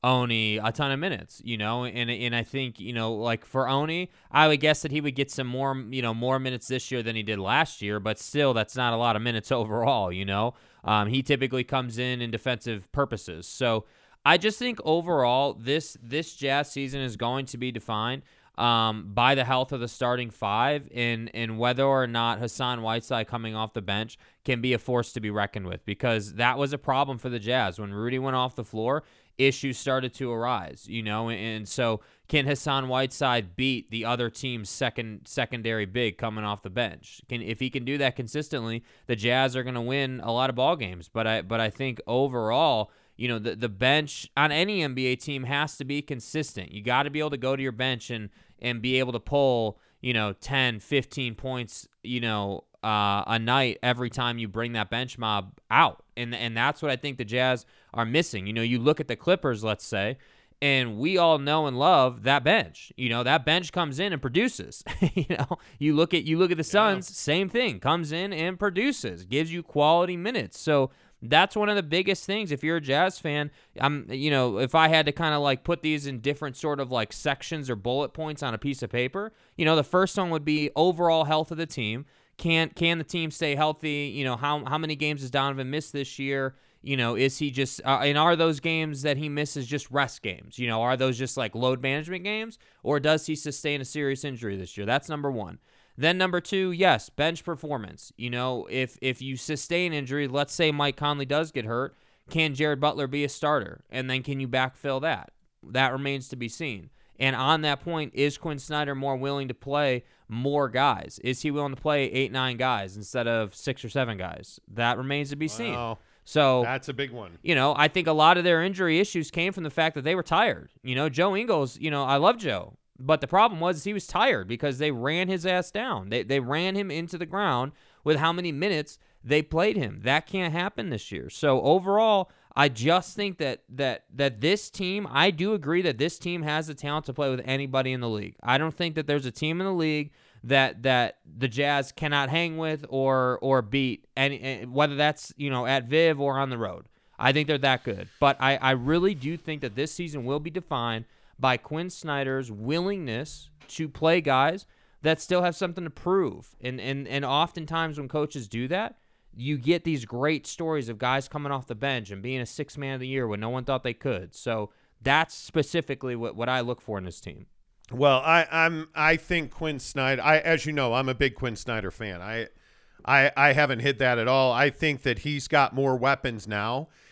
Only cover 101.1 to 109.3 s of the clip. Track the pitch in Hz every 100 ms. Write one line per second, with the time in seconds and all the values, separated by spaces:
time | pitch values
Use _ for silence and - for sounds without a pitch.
101.1 | 147 135 143 160 143 110 117 131 _ _
102.1 | _ _ 160 160 135 151 143 147 147 139
103.1 | 139 143 - 151 151 98 - _ 127 131
104.1 | 127 127 135 135 131 131 - 143 135 151
105.1 | 120 - _ _ _ - 123 131 131 139
106.1 | 139 127 127 120 - 160 104 - _ _
107.1 | _ 135 127 131 160 156 143 - 165 147
108.1 | - 143 139 160 147 - 151 147 135 139
109.1 | 135 135